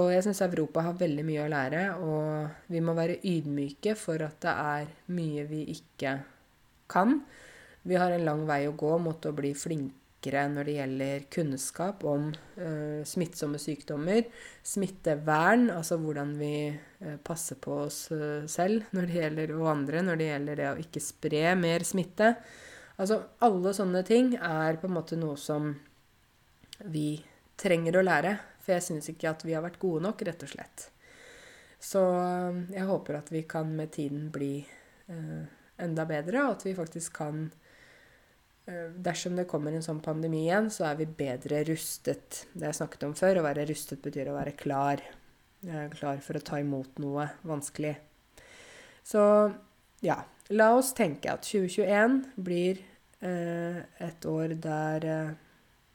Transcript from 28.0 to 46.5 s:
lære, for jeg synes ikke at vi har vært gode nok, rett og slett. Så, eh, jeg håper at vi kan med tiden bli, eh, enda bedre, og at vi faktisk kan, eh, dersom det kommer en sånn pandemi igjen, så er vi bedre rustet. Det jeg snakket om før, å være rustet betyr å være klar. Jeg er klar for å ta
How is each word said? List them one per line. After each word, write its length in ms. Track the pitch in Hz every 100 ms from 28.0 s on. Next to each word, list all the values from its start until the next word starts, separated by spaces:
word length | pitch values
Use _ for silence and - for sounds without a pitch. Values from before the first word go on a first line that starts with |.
| 190
lære, 320 | 156 170 202 - -
for 100 | -
jeg 120 | 180 175
synes 240 | 160 151
ikke 180 | 160 160
at 140 | 156
vi 100 | 165 160
har 80 |
vært 160 | 165 170
gode 220 | 190 160 180
nok, 160 | 226 202
rett 200 | - -
og 40 |
slett. 360 | - - - - _ - - - - - - - -
Så, 160 | - 196
eh, 600 | 185 180 180 180 180 180 175 190
jeg 100 | 190
håper 300 | 185 190 151
at 100 | 151
vi 100 | 160 160
kan 260 | 165 156 156
med 160 | 156
tiden 380 | - 143 143 156
bli, 340 | 147 139 139 143 - - _ -
eh, 360 | 170 160 156 156 - _ -
enda 280 | 175 160 160
bedre, 380 | 151 156 233 285
og 100 | 214
at 80 |
vi 100 | 190
faktisk 380 | 185 160 165 160
kan, 400 | - 151 156 160 - _ - - - - - _ _ _ _ -
eh, 220 | 175 165 175
dersom 400 | 180 170 185 180
det 120 | 180
kommer 260 | 156 147
en 100 | 160
sånn 160 | 160 156
pandemi 460 | 156 156 165 160 160
igjen, 240 | 190 220
så 200 | 214 160
er 60 | 147
vi 80 |
bedre 600 | 156 160 139 127 - 147 151
rustet. 760 | 160 - - - 139 - - - 175
Det 80 |
jeg 140 | 151 147
snakket 240 | 156 -
om 100 | 143
før, 220 | 151 185 185
å 60 |
være 260 | 151 143 147
rustet 320 | 147 - 135
betyr 280 | 147 143 135
å 100 | 143
være 180 | 143 143
klar. 440 | - 139 143 143 - - - _ _ _
Jeg 120 | 180 156
er 120 | 147
klar 320 | 151 147 139
for 120 | -
å 100 | 151
ta 120 | -